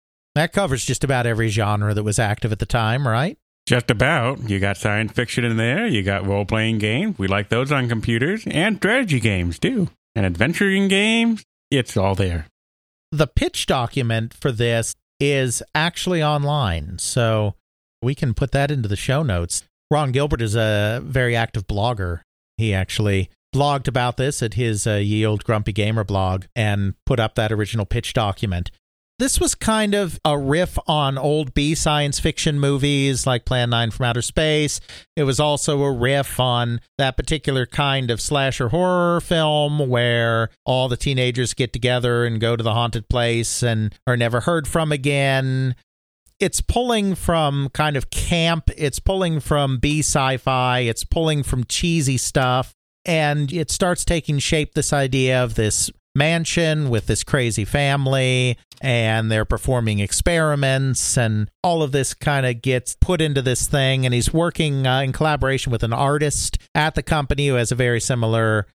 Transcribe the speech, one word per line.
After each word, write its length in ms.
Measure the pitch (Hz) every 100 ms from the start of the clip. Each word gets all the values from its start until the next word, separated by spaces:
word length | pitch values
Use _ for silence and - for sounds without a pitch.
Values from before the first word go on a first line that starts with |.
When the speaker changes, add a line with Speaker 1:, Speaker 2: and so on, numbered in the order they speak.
| _ _ _
Speaker 1:
That 200 | - 165
covers 320 | - 190 131 -
just 180 | 127
about 240 | 135 131 117
every 220 | 110 113
genre 440 | 104 104 104 104
that 100 | 104
was 160 | 107 101
active 320 | 110 104 117
at 80 | 107
the 60 | -
time, 420 | 131 110 123 139
right? 300 | 110 160 294 _ _ -
Speaker 2:
Just 240 | 123 -
about. 580 | 113 127 165 123 135 113
You 100 | 98
got 180 | 98 98
science 340 | 110 104 110
fiction 320 | - 120 -
in 140 | 120 110
there. 300 | 113 147 240
You 160 | 120
got 220 | 95 98 98
role-playing 540 | 98 101 110 110 110
games. 380 | 104 117 113 92
We 100 | 95
like 220 | 98 101
those 220 | 113 135
on 160 | 143 120
computers. 560 | 113 104 113 139 214 -
And 300 | 143 196 202
strategy 420 | 185 247 226 135
games, 400 | 110 95 87 82
too. 300 | 175 254 175 - _ -
And 100 | 95
adventuring 600 | 85 123 170 196 190 196
games. 560 | 196 214 226 233 220 - _ _
It's 260 | 139 - -
all 200 | 95 95
there. 320 | 95 85 78 _ _ _ _ _ _
Speaker 1:
The 160 | 151 151
pitch 400 | - 339 - -
document 640 | 147 117 - 120 113 113
for 180 | - 147
this 440 | 110 120 117 113 - _ -
is 440 | 143 139 131 - -
actually 500 | 156 165 - - 175
online, 760 | 151 147 143 147 110 82 73 90
so 580 | - - 117 110 104 - _ _ _ _
we 140 | 120 143
can 180 | 135
put 180 | 110 139
that 200 | 143 143
into 180 | 147 107
the 60 | 101
show 280 | - 135
notes. 400 | 135 90 85 - - _ -
Ron 220 | 151 147
Gilbert 300 | 127 147 143
is 140 | 113 110
a 460 | 110 104 107 120
very 320 | 143 131 123 117
active 320 | 113 110 95
blogger. 540 | 104 113 113 90 85 - _ _ -
He 160 | 110
actually 560 | 95 92 - 104 98 92 _ _
blogged 340 | 131 143 143 127
about 300 | 123 123 117
this 240 | 131 147
at 140 | 117 110
his, 320 | 120 104 117
uh, 80 | 104
Ye 300 | 104 107 110
Olde 180 | 107
Grumpy 300 | - 110 107
Gamer 320 | 104 104 113 101
blog 400 | 98 95 92 92 -
and 400 | 107 101 98 - -
put 140 | 127
up 160 | 110 -
that 160 | 107
original 340 | 107 104 113 98
pitch 280 | 120 -
document. 580 | - 107 95 107 87 90 - _ _ _ -
This 200 | 262 -
was 140 | 349
kind 400 | - - 220 214
of 240 | 202 185 117 160
a 100 | 147
riff 400 | 135 156 180 - -
on 300 | 151 135 135
old 360 | 143 151 143
B 220 | 151 143 160
science 420 | 160 147 143 139
fiction 420 | 165 - 160 143
movies 680 | 139 139 143 143 139 127 -
like 180 | 123 -
Plan 240 | 127 120
nine 220 | 117 117
from 140 | - 123
Outer 180 | 120
Space. 560 | - - 156 151 147 - - - - -
It 80 |
was 160 | 139 123
also 440 | 151 143 - 143
a 80 | 139
riff 480 | 127 123 139 135 -
on 420 | 127 120 120 117 - -
that 200 | 135 -
particular 500 | - 156 - 131 120
kind 420 | - 143 135 127
of 100 | 113
slasher 500 | - 147 135 - 123
horror 520 | 160 180 180 175 170
film 680 | - 170 156 151 147 151 135
where 600 | 123 120 117 117 113 113 - -
all 220 | 127 131
the 100 | 120
teenagers 560 | 147 131 123 123 123
get 180 | - 123
together 540 | 120 123 123 120 120 120
and 160 | 113
go 140 | 113 117
to 80 |
the 100 | 113
haunted 360 | 110 120 113 107
place 520 | 123 120 117 113 -
and 320 | 120 113 107 - -
are 100 | 123
never 220 | 117 120
heard 280 | 139 170 139
from 240 | 170 156
again. 840 | 147 135 143 139 135 135 131 131 123 _ _ _ _ _ -
It's 220 | 185 -
pulling 520 | - 240 247 226 196
from 560 | 185 - 170 147 143 139
kind 220 | - 151 143
of 120 | -
camp. 600 | - - 175 165 165 - -
It's 220 | 151 -
pulling 420 | - 190 180 156
from 380 | - 151 139 131
B 220 | 147 151
sci-fi. 800 | 143 147 131 131 - 131 127 123
It's 240 | 120 110
pulling 400 | - 170 160 147
from 220 | 131 123 120
cheesy 520 | - 180 165 135 127
stuff. 560 | - 147 127 127 131 - _ _ -
And 460 | 160 151 147 143
it 180 | 170 156
starts 340 | - 185 175
taking 360 | - 170 - 143
shape, 340 | - 160 151
this 200 | - -
idea 500 | 147 135 131 127 127
of 100 | 123 113
this 360 | 110 - - - _
mansion 760 | - 151 170 165 - 165 156 143
with 180 | 113 -
this 160 | 107
crazy 420 | - 147 120 107 101
family, 920 | 147 143 139 135 135 127 127 127 120 _ -
and 520 | 131 120 110 110 110
they're 140 | 110 107
performing 540 | 113 - 123 113 101
experiments, 1200 | 101 - - 170 156 147 135 135 135 123 - -
and 320 | 117 107 107 -
all 180 | 185 170
of 120 | 151
this 200 | 139 127
kinda 400 | - - 143 127
gets 440 | 120 131 127 - -
put 200 | - 175
into 200 | 160 139
this 240 | 127 123 -
thing. 400 | 147 131 131 131
And 80 |
he's 200 | 120 -
working, 520 | 160 170 - 156 139 131
uh, 140 | 131
in 140 | 135
collaboration 580 | 123 156 147 135 135 -
with 120 | 117
an 100 | 113
artist 680 | 117 139 143 147 - - - - 156
at 180 | 151
the 80 | 156
company 460 | - 156 139 143 143
who 80 | 127
has 160 | 117
a 40 | 120
very 260 | 127 117
similar 680 | - 123 113 113 113 107 98